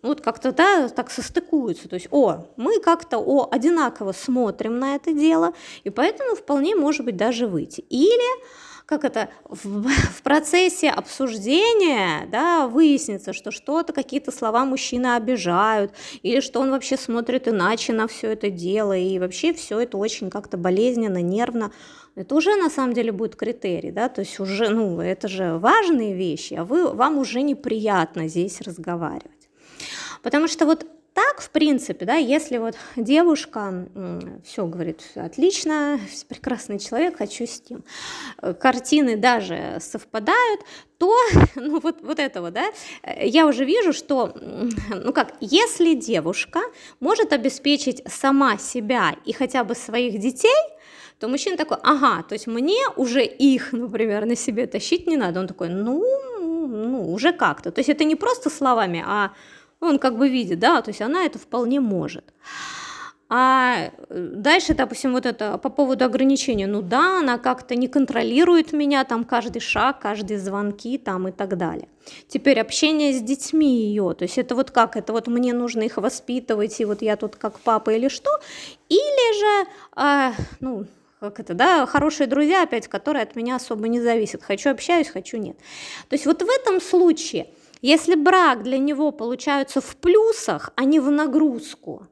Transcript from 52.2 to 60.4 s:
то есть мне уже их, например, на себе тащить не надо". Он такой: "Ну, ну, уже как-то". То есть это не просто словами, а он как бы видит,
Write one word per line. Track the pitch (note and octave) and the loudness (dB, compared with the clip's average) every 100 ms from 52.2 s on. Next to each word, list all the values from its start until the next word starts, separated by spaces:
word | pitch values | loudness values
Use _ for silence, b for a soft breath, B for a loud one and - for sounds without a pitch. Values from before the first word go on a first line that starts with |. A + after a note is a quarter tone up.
то | - | -4
есть | G#3 - | -10 -6
мне | A#3 C#4 G#4+ C5+ - | -2 0 0 0 -2
уже | B3+ B3 | 0 2
их, | A#3+ - C#4 C4 - | 0 4 4 4 0
например, | A#3 A#3+ G#3 A3+ G#3 | -6 -6 -2 -2 0
на | G#3+ A#3+ | -2 -2
себе | - G#3+ B3 | -2 -4 -4
тащить | - - F4 F4 | -4 -2 -2 0
не | D#4 | 0
надо". | G3 F3 | 0 -2
Он | F#3 | -6
такой: | F3+ E3+ | -6 -6
"Ну, | F#3 A3 C#4+ A#4 C5+ C5+ A#4 | -4 -2 0 0 -2 -4 -8
ну, | E4 E4 D4+ G#3+ A3+ C4 F#3 | -4 -4 -4 -6 -4 -4 -4
уже | F#3 C#4+ | 0 0
как-то". | E4+ G3+ D3+ E3+ | 0 -2 -2 -6
То | G#3+ | -2
есть | C#4 | 0
это | D4+ | 2
не | D#4 D#4 | 2 0
просто | G#4 B4 D4+ | 0 -2 -4
словами, | - C#4 A#3 G3 E3+ F#3 | -2 2 2 2 -2 -2
а | G#3 G3 B B B B _ | -2 -2 B B B B _
он | E4 C#4 | 0 0
как | C4 A3+ | 0 2
бы | C#4 | 2
видит, | B3+ | 2